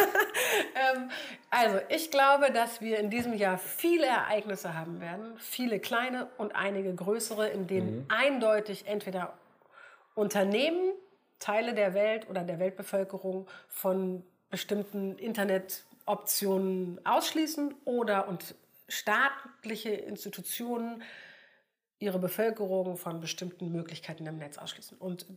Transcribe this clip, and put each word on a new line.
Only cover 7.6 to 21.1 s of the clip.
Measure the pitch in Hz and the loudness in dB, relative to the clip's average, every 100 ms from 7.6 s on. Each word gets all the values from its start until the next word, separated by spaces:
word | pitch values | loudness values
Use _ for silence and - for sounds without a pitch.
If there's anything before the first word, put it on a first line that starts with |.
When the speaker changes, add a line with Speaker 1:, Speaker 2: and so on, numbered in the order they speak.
| 180 | -2
Speaker 1:
denen | 190 180 110 | -2 -2 -4
Speaker 2:
Mhm. | 139 | -2
Speaker 1:
eindeutig | 214 269 262 220 214 208 190 - | 2 4 4 4 2 0 -8 -6
entweder | 208 196 185 170 - _ _ _ - - - _ - | -4 -4 -6 -6 -10 _ _ _ -20 -20 -20 _ -2
Unternehmen, | 208 202 196 214 294 339 370 392 - _ _ _ | 0 2 2 4 2 2 0 -2 -10 _ _ _
Teile | - 214 240 | -2 0 0
der | 214 202 | 2 2
Welt | 190 214 220 220 | 4 2 2 -2
oder | 185 | -4
der | 175 165 | -4 -2
Weltbevölkerung | 185 190 190 196 190 196 190 190 190 - - | -2 -2 -4 -2 -2 -4 -4 -4 -8 -16 -16
von | - 190 185 185 180 - _ _ | -4 0 0 0 -4 -10 _ _
bestimmten | 190 - 208 202 208 196 190 | -8 -4 -4 -4 -6 -6 -6
Internetoptionen | 233 220 196 190 190 - - - - 202 - - 202 190 190 185 180 175 - | -6 -2 2 0 -2 -10 -14 -10 -4 -2 -2 0 2 2 2 -2 -4 -4 0
ausschließen | 262 330 320 311 294 285 - - | 2 2 0 -2 -2 -4 -4 -2
oder | 240 214 196 196 | 0 2 2 0
und | 175 - - _ _ - | -4 -8 -16 _ _ -10
staatliche | - - 214 269 277 - - 220 214 226 | -6 0 2 2 0 -10 -14 -8 -6 -4
Institutionen | 202 - 202 208 196 180 - 240 233 233 233 226 | -4 -6 -10 -10 -10 -8 -8 -4 -4 -4 -8 -14